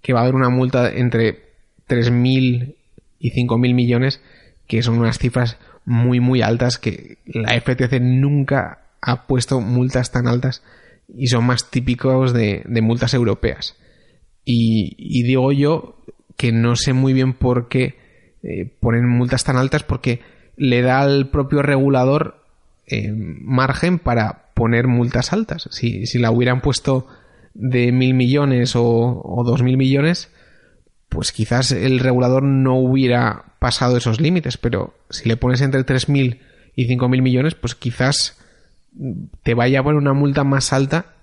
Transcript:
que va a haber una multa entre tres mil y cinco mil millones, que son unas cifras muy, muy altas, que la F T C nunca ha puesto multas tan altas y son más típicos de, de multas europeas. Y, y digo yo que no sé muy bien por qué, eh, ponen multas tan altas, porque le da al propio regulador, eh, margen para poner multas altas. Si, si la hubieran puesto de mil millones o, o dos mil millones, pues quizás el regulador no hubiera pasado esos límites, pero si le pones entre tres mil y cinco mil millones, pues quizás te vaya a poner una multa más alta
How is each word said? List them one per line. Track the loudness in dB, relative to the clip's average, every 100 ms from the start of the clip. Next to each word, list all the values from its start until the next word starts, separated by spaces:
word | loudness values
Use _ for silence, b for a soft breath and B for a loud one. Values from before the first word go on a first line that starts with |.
que | -2
va | 0
a |
haber | 2
una | 2 2
multa | 2 0 0 0
entre | 0 0 2 0 -2 _ _ _ _ -4
tres | 0 2
mil | 2 2 2 2 0 -6 -12 _ -20 _ -8
y | -4
cinco | -2 0 0
mil | 2
millones, | 2 2 2 0 -4 b b b b -6
que | -2
son | 0 0
unas | 0 0
cifras | -2 0 -2 -4 B B
muy, | -4 0 2 2
muy | 2 2
altas, | 2 0 0 -2
que | -6 -8 -14 -20 -10
la | -6 -2
F | -2 -2 -2
T | 0
C | 0
nunca | 2 2 2 0 0 -2 -4 -10 -20 -8
ha | -4 -4 -2
puesto | -2 0 -2
multas | 0 0 0 -2 -2
tan | -2 0
altas | -2 -2 -6 b b b b _
y | -6 0
son | 2
más | 2 0 -2
típicos | -4 -2 -2 0 2 2
de, | 0 0 -2
de | -4 0
multas | 0 0 0
europeas. | 0 0 0 -4 -6 -12 -14 b b b b b _
Y, | -2 0 2 2 -2 -6
y | -6 -2
digo | 0 2 2
yo | 2 0 -2 -6 -20 -20 -20 _ -4
que | 0
no | 2 2 0
sé | 0
muy | 0 2
bien | 2 0
por | 0 0 0 0
qué, | -2 -2 -6 b b b b
eh, | -10 -8 -10 -4
ponen | -2 2 2
multas | 2 0 -2
tan | -2 0
altas, | 0 -2
porque | -4 -4 -4 -6 B B B -4
le | 0 2
da | 2 2
al | 2 2 0
propio | -2 0 0
regulador, | 2 2 2 2 2 2 -2 -8 _ _ _ _ -8
eh, | -6 -4
margen | -6 -8 -10 -2 0 0 0 0 0
para | 0 0 -2 -6 _
poner | -2 2 2 2
multas | 2 0 0 -2
altas. | -2 -4 -8 -10
Si, | -6 -4 -4 -4
si | 0
la | 2
hubieran | 2 2 0
puesto | 0 -2 -2 -4 -4 B B B B
de | -8 -2 0 2
mil | 2 2
millones | 2 2 2 2 0 0 2
o, |
o | 2 2 0 -2 -6 -4
dos | 0 2
mil | 2 2
millones, | 2 2 2 -2 -6 b b b b b b _ -10
pues | -6 -6
quizás | -4 -2 0 0
el | 0 0 2
regulador | 2 2 2 2
no | 2 2 2 2
hubiera | 2 2 2 2 0 -4 -12 -4
pasado | -2 0 0 0
esos | 0 0
límites, | 0 0 -4 -4
pero | -4 -4 -6 _ -18
si | -6 -2
le | 0
pones | 0 0
entre | 0 0
tres | 0 0 0
mil | 0 0 -4 b b b
y | -4 -2
cinco | 0 0
mil | 2
millones, | 2 2 0
pues | -2 -8
quizás | -6 -8 -2 -2 0 -4 -8 b b b b _ -12 -10 -10 -12 -8
te | -2
vaya | 0 2 2
a |
poner | 2 2
una | 2
multa | 2 0 2
más | 0 0 0
alta | 0 0 -2 -4 _